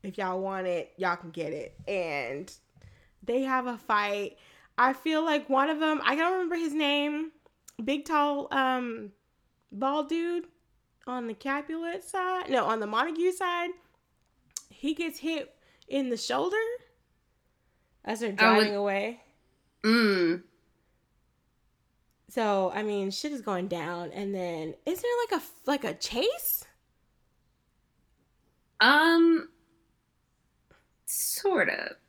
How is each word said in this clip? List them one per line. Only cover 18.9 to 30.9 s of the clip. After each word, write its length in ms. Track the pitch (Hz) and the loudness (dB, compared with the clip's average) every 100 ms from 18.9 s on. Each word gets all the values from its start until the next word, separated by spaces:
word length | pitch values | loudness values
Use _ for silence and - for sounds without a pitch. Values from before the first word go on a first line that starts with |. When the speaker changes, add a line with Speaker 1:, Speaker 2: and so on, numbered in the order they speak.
| 196 214 240 _ _ _ _ _ _ | 0 -2 -8 _ _ _ _ _ _
Speaker 2:
Mm. 580 | 214 233 220 190 170 180 - _ _ _ _ _ _ _ _ _ _ _ _ _ _ _ _ _ _ | 4 4 6 4 2 0 -6 _ _ _ _ _ _ _ _ _ _ _ _ _ _ _ _ _ _
Speaker 1:
So, 420 | - 220 196 185 | -2 2 2 2
I 80 | 202 | -2
mean, 280 | 214 208 196 | -2 -2 -2
shit 220 | 196 302 | -4 -6
is 100 | 285 | -6
going 260 | 214 185 185 | -4 -4 -2
down, 440 | 175 156 175 170 | -4 -4 -6 -8
and 220 | - 202 | -6 -6
then, 400 | 196 180 165 160 - - | -4 -4 -4 -8 -8 -6
is 160 | 359 | -2
there, 80 | 480 480 466 | 0 0 0
like, 120 | 349 | -2
a, 20 | - - - | -4 -8 -2
like, 180 | 277 | -2
a 80 | 208 - | -2 -6
chase? 680 | - 233 392 679 - - - _ _ _ _ _ _ _ _ _ _ _ _ _ _ _ _ _ _ _ _ _ | -6 -2 0 -2 -4 -6 -8 _ _ _ _ _ _ _ _ _ _ _ _ _ _ _ _ _ _ _ _ _
Speaker 2:
Um, 680 | 240 294 320 330 330 330 - _ _ _ _ _ _ _ _ _ _ _ _ _ _ | 6 8 8 8 8 6 0 _ _ _ _ _ _ _ _ _ _ _ _ _ _